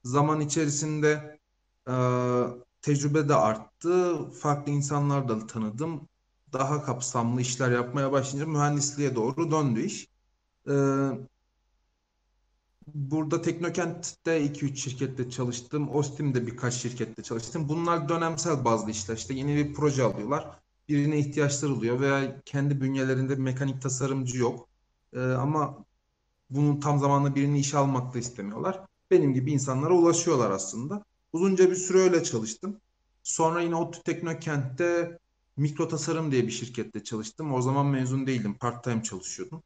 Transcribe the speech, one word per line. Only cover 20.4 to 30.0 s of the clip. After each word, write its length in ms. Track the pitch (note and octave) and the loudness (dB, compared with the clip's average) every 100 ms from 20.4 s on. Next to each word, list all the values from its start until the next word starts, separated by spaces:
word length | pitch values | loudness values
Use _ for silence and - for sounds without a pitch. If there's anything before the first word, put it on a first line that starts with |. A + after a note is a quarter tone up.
| - - _ _ - | -4 -18 _ _ -2
Birine 300 | D3 C#3+ D3+ | 0 2 2
ihtiyaçları 560 | C#3+ C#3 C#3+ C#3 D3 | 0 2 0 2 -2
oluyor 260 | B2 A2+ B2 | 0 0 2
veya 400 | C#3 C#3 C3+ - | 2 2 0 -6
kendi 360 | - C#3 C#3+ C#3 | -6 -2 0 0
bünyelerinde 560 | C3+ C3+ C3 C3 C3 C#3 | 0 0 0 0 0 0
bir 60 | |
mekanik 400 | C3 C3 C#3 C3+ | 0 0 -2 -2
tasarımcı 560 | C#3 - C#3 C3+ B2+ B2+ | -4 -2 -2 -2 -2 0
yok. 300 | A#2+ A#2+ - _ _ _ _ | 0 0 -14 _ _ _ _
Ee, 80 | B2+ | -4
ama 640 | B2+ B2+ C#3 D#3 C#3 - - _ _ _ _ _ _ | -2 0 0 0 -2 -4 -20 _ _ _ _ _ _
bunun 300 | C3+ D3 C#3+ | 2 2 4
tam 180 | D3 C#3+ | 2 2
zamanlı 360 | C#3 C#3+ C#3+ | 4 4 4
birini 240 | C#3 C#3 C#3+ | 2 2 2
işe 200 | C#3 D3 | 2 2
almak 360 | C#3 B2+ B2 | 2 2 -2
da 40 | B2 | -6
istemiyorlar. 600 | - - G2+ A2+ E3 F#3+ - _ _ | -8 -8 -8 -4 -4 -4 -12 _ _
Benim 240 | F3+ C#3+ | 6 6
gibi 180 | B2+ C3 | 2 0
insanlara 420 | C#3+ C3 C3 D3+ | 0 0 0 4
ulaşıyorlar 560 | F3 | 6